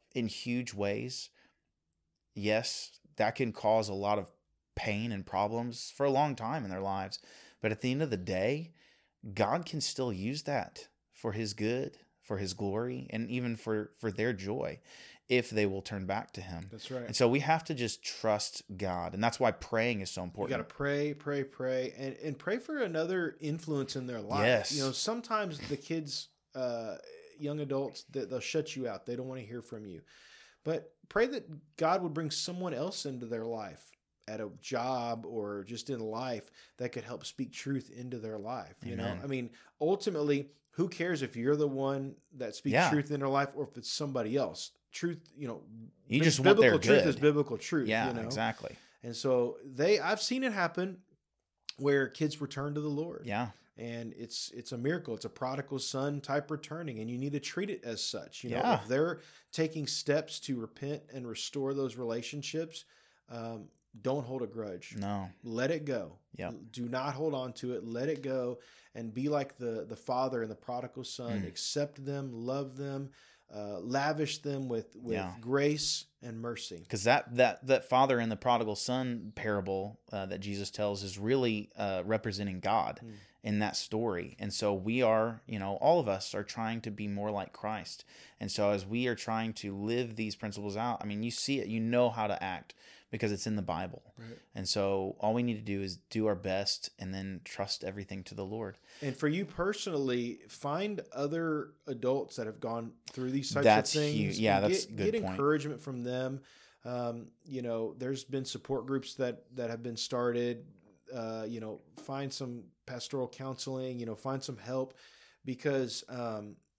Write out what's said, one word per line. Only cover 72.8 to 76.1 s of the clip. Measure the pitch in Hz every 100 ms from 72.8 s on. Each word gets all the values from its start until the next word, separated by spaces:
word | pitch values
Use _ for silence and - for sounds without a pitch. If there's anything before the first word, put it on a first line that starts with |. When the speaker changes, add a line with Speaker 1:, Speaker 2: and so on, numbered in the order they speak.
| 139 135 139 - - - -
Speaker 2:
uh, | 104 104 95
lavish | 101 135 143 151 147 -
them | 143 139 131
with, | 117 - -
with | 120 95
Speaker 1:
Yeah. | 92 92
Speaker 2:
grace | 117 139 147 151 - - -